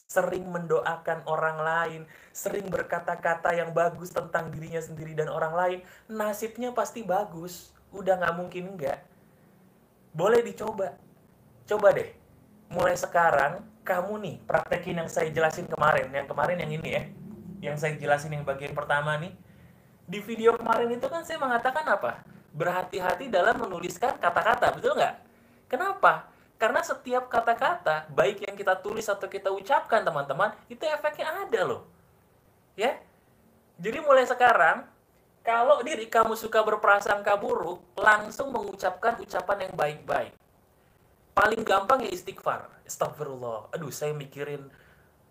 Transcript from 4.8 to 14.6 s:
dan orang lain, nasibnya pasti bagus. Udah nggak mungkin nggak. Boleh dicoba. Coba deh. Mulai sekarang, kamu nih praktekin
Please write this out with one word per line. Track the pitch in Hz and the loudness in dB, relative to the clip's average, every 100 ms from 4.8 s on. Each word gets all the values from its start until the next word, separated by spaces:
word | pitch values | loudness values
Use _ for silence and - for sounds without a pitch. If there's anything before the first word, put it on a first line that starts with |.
| 160 156 160 | -8 -10 -6
dan | 156 156 | -4 -2
orang | 151 160 | -2 0
lain, | 170 180 185 - - - | 2 0 -2 -8 -20 -12
nasibnya | 220 214 208 220 226 247 | -4 -2 -2 -6 -6 -4
pasti | 240 202 240 | -2 -2 -4
bagus. | 208 185 208 165 175 - - _ _ | -2 0 -2 -8 -12 -14 -18 _ _
Udah | 196 185 185 | -4 0 2
nggak | 170 170 | 2 -2
mungkin | 180 175 180 190 | -6 -8 -10 -6
nggak. | 139 - - _ _ _ _ _ _ _ _ _ _ 156 | -6 -6 -10 _ _ _ _ _ _ _ _ _ _ 0
Boleh | 190 240 226 | 4 4 4
dicoba. | - 220 202 190 - - _ _ _ _ - - | -2 -8 -4 -6 -8 -20 _ _ _ _ -20 -4
Coba | 214 202 | 6 8
deh. | - - - - _ - - - | 6 2 -10 -20 _ -20 -20 -8
Mulai | 175 175 175 | 0 2 2
sekarang, | 185 175 165 - 147 180 - - | 2 4 6 6 2 0 -10 -10
kamu | - 180 185 214 | -2 -2 -2 -4
nih | 190 120 - | -6 -8 -2
praktekin | 160 | 0